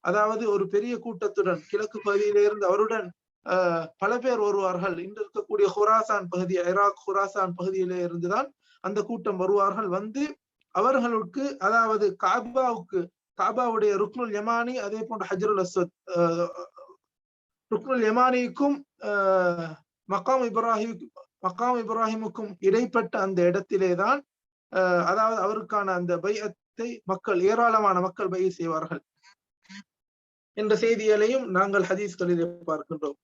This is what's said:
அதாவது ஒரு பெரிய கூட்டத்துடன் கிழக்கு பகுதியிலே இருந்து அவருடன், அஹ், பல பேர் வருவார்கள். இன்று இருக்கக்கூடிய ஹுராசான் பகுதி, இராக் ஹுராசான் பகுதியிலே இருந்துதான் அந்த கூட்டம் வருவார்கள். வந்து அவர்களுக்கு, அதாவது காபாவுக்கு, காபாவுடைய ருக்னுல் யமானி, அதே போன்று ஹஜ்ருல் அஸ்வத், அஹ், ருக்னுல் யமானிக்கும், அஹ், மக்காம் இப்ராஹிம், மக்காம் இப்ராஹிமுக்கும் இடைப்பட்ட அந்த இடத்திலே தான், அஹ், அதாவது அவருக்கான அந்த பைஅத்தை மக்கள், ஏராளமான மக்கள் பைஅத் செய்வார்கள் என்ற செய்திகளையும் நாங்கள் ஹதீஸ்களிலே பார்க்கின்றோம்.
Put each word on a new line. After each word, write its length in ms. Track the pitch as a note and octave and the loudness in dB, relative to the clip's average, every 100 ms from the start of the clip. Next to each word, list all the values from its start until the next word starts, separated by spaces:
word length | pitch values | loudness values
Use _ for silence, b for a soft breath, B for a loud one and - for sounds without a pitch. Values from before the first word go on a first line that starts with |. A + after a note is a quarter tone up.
அதாவது 460 | F3 G3+ G#3+ A3 A3+ | 0 2 2 0 0
ஒரு 180 | G3+ F#3+ | 0 0
பெரிய 280 | G3+ A#3+ A#3 | -2 -2 -6
கூட்டத்துடன் 640 | A#3 F#3 G#3 G#3 F#3 E3+ - | -8 -6 -4 0 0 -2 -4
கிழக்கு 320 | G#3 G#3 G#3 | -6 -4 -4
பகுதியிலே 420 | G#3 G3+ G#3 G#3 | 0 0 2 4
இருந்து 220 | G#3 G#3 F#3+ | 4 2 0
அவருடன், 400 | G3 A3 A3+ F3+ - _ _ - | 2 2 -2 -6 -14 _ _ -2
அஹ், 400 | F#3 F3+ E3 D#3+ _ | 0 2 0 -6 _
பல 200 | G3 A#3+ | -2 0
பேர் 200 | B3+ A#3+ | 0 0
வருவார்கள். 600 | G#3 G3+ F#3+ F3+ F#3+ E3+ | 2 2 0 -2 -4 -4
இன்று 220 | F#3+ G#4+ | -10 -10
இருக்கக்கூடிய 460 | D4 G#3+ - G3+ G3 | -8 -8 -4 2 2
ஹுராசான் 600 | G#3 G#3 A3 A3 G#3 F3+ | 4 4 4 4 -2 -2
பகுதி, 280 | F3+ F3+ F#3 | -4 0 0
இராக் 440 | F3 F#3+ G3+ G3+ - | 0 4 2 2 -2
ஹுராசான் 460 | G3 G3 G3+ F#3 F3 | 0 0 -2 -2 -2
பகுதியிலே 400 | F#3 F#3+ F3+ F3+ | -4 -2 -2 -2
இருந்துதான் 520 | F3 E3+ F3 G#3+ C#4 _ b b | -4 -4 -2 -2 -2 _ b b
அந்த 220 | F#3 G3+ | -4 -4
கூட்டம் 340 | G#3 A3+ F#3+ F#3 | -4 -4 -4 -2
வருவார்கள். 520 | F#3+ G3+ G3 G3 G#3 | 2 4 2 0 -4
வந்து 480 | F3+ G#3+ C4+ D4+ D4 _ _ _ | -4 -4 -6 -6 -6 _ _ _
அவர்களுக்கு, 840 | F3+ A3+ C4+ A#3+ A3+ F3+ C#4 C#4 C4+ | 0 2 2 0 -2 -4 -6 -6 -2
அதாவது 580 | F#3+ A#3 A3+ G#3+ G3+ - | 2 2 2 2 0 0
காபாவுக்கு, 760 | F#3+ A3+ A#3 B3+ B3+ A3+ F3 F#3+ F3 _ _ - | 0 0 -2 -2 0 -2 -6 -6 -6 _ _ -4
காபாவுடைய 500 | G3 A3 B3 A3+ G#3 G3 | -2 0 0 2 2 2
ருக்னுல் 360 | G#3 A#3+ A#3 | -2 -4 -6
யமானி, 420 | G#3 G#3+ A#3 A#3+ B3+ | -4 -2 -2 -2 -4
அதே 260 | G3+ A3 | -6 -6
போன்று 240 | A3 A3 - | -8 -8 -6
ஹஜ்ருல் 320 | F#3+ G#3 G3+ | -2 0 0
அஸ்வத், 360 | F3 F#3 F3 _ - | 0 0 -2 _ -6
அஹ், 340 | F3 E3+ E3+ F3 - F3 - - - _ _ _ _ _ _ _ | 0 2 2 -4 -6 -16 -20 -20 -20 _ _ _ _ _ _ _
ருக்னுல் 320 | A3 B3 B3+ | -4 0 2
யமானிக்கும், 760 | G#3+ A#3 B3+ B3 B3 F3 C#4+ C#4+ - _ | 2 4 4 2 -2 0 0 0 -6 _
அஹ், 720 | G#3 G3+ G3 F#3+ F3+ E3+ D#3+ D#3 _ _ - | -4 0 4 4 2 0 -6 -12 _ _ -6
மக்காம் 360 | G3 F#3 C4 | -4 2 2
இப்ராஹிம், 580 | A#3+ G#3 A#3 A3 A3+ A3+ - - - _ | 2 0 0 0 -2 -8 -16 -20 -20 _
மக்காம் 380 | F#3 F3+ A#3+ B3 | -6 -2 -2 0
இப்ராஹிமுக்கும் 760 | A3 A3+ A3 A3 A3 - G#3 F#3 | -2 -2 -2 -2 -6 -8 -12 0
இடைப்பட்ட 640 | F#3+ A3 B3 A#3+ F#3+ A3+ | 2 2 2 0 0 -2
அந்த 220 | F#3+ F3+ | 0 2
இடத்திலே 520 | F3 F#3 F#3+ G3 F#3 | 4 2 -2 0 2
தான், 300 | F3+ G#3 C#4 - _ _ _ _ | 2 2 0 -4 _ _ _ _
அஹ், 320 | F#3+ F#3 F3+ | 0 2 2
அதாவது 360 | E3 G3+ A3 A3 | 2 2 2 0
அவருக்கான 520 | F#3+ G#3+ F#3 G#3 G3 | -2 -2 -2 -2 0
அந்த 240 | F3+ F3+ E3+ | -2 0 -2
பைஅத்தை 840 | G3 G#3 G#3 - _ - A#3+ A#3 | 0 -2 -4 -10 _ -10 -8 -8
மக்கள், 360 | - F#3+ - F#3 | -6 -4 0 2
ஏராளமான 600 | F#3+ A#3 A#3 A3 G#3 F3+ | 2 4 4 4 4 2
மக்கள் 280 | F#3 F#3 F#3+ | 0 -4 -4
பைஅத் 300 | F#3 F#3+ F3+ | 0 -2 -2
செய்வார்கள் 420 | E3 D#3+ D#3+ E3+ _ _ b _ _ _ B G3 - _ _ _ _ _ _ | -4 -4 -6 -10 _ _ b _ _ _ B -20 -20 _ _ _ _ _ _
என்ற 240 | - G#3+ G#3+ | -6 0 2
செய்திகளையும் 720 | A3+ A3+ G#3+ G#3+ A3 C4 A#3+ | 4 2 4 4 4 2 0
நாங்கள் 320 | F#3 G3+ G3 | 0 2 2
ஹதீஸ்களிலே 720 | F3+ F#3+ G#3 - F3 E3+ E3+ F3 E3+ | 2 0 -2 -4 0 0 0 -4 -6
பார்க்கின்றோம். 520 | D#3 - D#3+ D3 C#3+ | -6 -6 -6 -6 -8